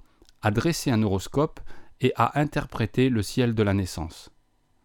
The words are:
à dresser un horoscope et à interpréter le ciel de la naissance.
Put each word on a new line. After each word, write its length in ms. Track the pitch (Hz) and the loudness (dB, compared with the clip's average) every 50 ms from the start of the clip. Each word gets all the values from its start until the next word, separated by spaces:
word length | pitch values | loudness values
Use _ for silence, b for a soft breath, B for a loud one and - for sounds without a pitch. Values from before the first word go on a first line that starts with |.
| - b b b b b - _ | -12 b b b b b -10 _
à 100 | - 107 | 0 0
dresser 400 | 104 117 127 165 160 - - 147 | 2 2 2 0 0 0 0 0
un 120 | 123 107 110 | 2 2 2
horoscope 560 | 101 95 95 - - - 127 151 160 - - - B B B B B B B | 2 0 -2 -4 -2 -2 0 -2 -2 -2 -8 -10 B B B B B B B
et 140 | - 127 - | 0 0 2
à 240 | - 117 117 - 143 | 2 0 0 2 0
interpréter 680 | 151 151 - 156 143 - - - 117 101 - - 127 135 | 0 0 0 -4 -4 -4 -4 -4 -4 -2 2 2 2 4
le 120 | 127 110 | 2 0
ciel 320 | 98 - - - 123 117 113 | -2 -2 0 0 0 2 2
de 100 | 107 107 | 2 2
la 100 | 101 98 | 2 2
naissance. 580 | 101 98 92 - - 78 78 - - - - _ _ _ _ _ _ _ _ _ _ _ | 0 0 -2 -4 -8 -8 -8 -10 -16 -20 -20 _ _ _ _ _ _ _ _ _ _ _